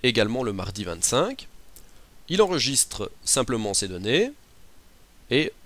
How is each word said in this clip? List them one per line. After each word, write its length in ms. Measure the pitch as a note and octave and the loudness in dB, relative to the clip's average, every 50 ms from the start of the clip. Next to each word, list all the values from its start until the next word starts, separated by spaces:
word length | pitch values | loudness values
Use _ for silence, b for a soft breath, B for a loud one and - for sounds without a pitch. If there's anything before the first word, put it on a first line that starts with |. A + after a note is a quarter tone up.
| - | 2
également 400 | B2+ A2+ A2+ G#2 G#2+ A#2 C3 B2+ | 2 4 4 2 2 2 -2 -2
le 100 | G#2+ G2+ | -2 -2
mardi 300 | F#2+ F#2 F#2+ F#2+ G#2 G2 | -4 -6 -6 -6 -6 -6
vingt-cinq. 640 | F2 E2 E2+ - - A#2 C3+ F3+ A#3+ C#4 - - - - - - - - B B B B B B B B - - | -6 -4 -2 -2 0 2 2 2 0 -2 -8 -12 -18 -18 -20 -20 -20 -20 B B B B B B B B -16 -8
Il 160 | - E3+ G3 G#3+ | 0 4 4 4
enregistre 680 | F3+ F3+ C#3 A2 C3 C3+ - - - - - G2+ - - - - | 4 4 0 0 0 0 0 0 -2 -2 -8 -8 -8 -8 -8 -2
simplement 480 | - - C3+ B2 B2+ B2 A2 G#2+ G2+ F#2+ | 0 0 2 2 0 0 -2 0 0 -2
ses 140 | - G#2 | -2 -2
données 440 | F#2 F#2 F2+ F#2+ A2 C3 F3 A3+ C#4 D4 - - - - - - - - - - - - - - - - - - - | -4 -6 -6 -2 2 2 2 2 0 -2 -10 -20 -20 -20 -20 -20 -20 -20 -20 -20 -20 -20 -20 -20 -20 -20 -14 -4 0
et, 200 | A#2+ C#3+ D#3 - - - - | 2 2 2 0 -4 -12 -20